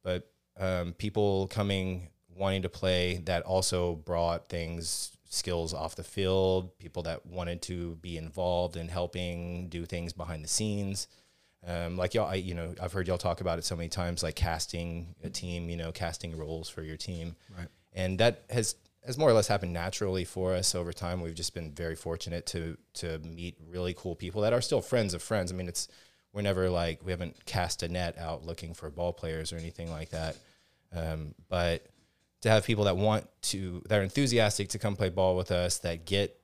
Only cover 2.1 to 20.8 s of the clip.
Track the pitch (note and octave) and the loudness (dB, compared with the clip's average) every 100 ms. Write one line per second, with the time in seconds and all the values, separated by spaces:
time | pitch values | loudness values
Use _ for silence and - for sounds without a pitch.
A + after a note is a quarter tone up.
2.1 | _ _ F2 G2 F#2+ F2+ - F#2 F2+ F2+ | _ _ 0 2 2 0 0 4 4 4
3.1 | F2 E2 F2 E2+ F#2 F#2 F2+ F2 E2 D#2 | 0 0 0 2 2 4 2 2 0 -2
4.1 | E2+ E2+ E2+ - E2+ E2 E2+ E2 - - | 2 2 0 -4 -6 -4 -4 -4 -4 -6
5.1 | - _ - - F2 E2 C#2 D2+ - - | -10 _ -4 0 -2 -2 -4 -6 -6 -8
6.1 | - F#2+ F#2+ F#2+ F#2 F2+ _ - - E2+ | 0 4 6 6 4 0 _ -10 -6 -4
7.1 | E2 E2+ F2+ F2 E2+ - F2+ F2 E2 F2 | -6 -6 -6 -4 -4 -6 -6 -6 -8 -8
8.1 | E2 D#2+ F#2 F2+ F2 F2 E2+ E2 E2+ F2 | -8 -8 -2 2 2 0 -2 -4 -2 -2
9.1 | F#2 F2+ F2 F2 F2 F2+ E2+ E2+ F2+ E2+ | -2 -4 -4 -6 -6 -6 -8 -6 -6 -6
10.1 | E2+ D#2 D#2+ D#2 - G#2+ G#2 G2 F#2+ - | -6 -6 -6 -2 0 0 0 -2 -4 -8
11.1 | - _ _ _ _ F2 F2 E2+ F2+ F2+ | -14 _ _ _ _ -6 -4 -2 0 2
12.1 | A2+ G2+ F#2+ F2+ E2+ E2+ E2+ F2+ F#2+ F2+ | 2 2 0 -2 -4 -6 -6 -4 -2 0
13.1 | F2+ F#2 E2+ F2+ E2+ - E2+ E2 - F2 | 0 0 0 0 0 -2 -4 -4 -2 -2
14.1 | E2+ D#2+ - E2 E2 - E2+ E2+ E2+ E2+ | 0 -2 0 0 0 -4 -4 -4 -6 -8
15.1 | - D#2 - F2+ F2 E2+ E2+ E2 D#2+ F2 | -10 -10 -8 -6 -4 -4 -4 -6 -4 -4
16.1 | D#2+ E2+ D#2+ D#2 D#2+ D#2+ - D#2 D#2 - | -4 -8 -8 -6 -6 -8 -10 -10 -8 -8
17.1 | E2+ E2 - - F2+ F2 _ _ F#2 F#2 | -6 -8 -10 -16 -12 -12 _ _ -2 -2
18.1 | F#2 A#2 - - A#2 G#2 - _ _ - | 6 6 4 -2 0 0 -4 _ _ -8
19.1 | B2+ D3+ A2+ - G2+ F2 E2+ F2+ - G2+ | 6 8 8 8 2 2 -2 -2 0 0
20.1 | F#2+ F2 F#2+ F#2 F2+ F2+ F#2 | 0 -2 0 2 4 2 0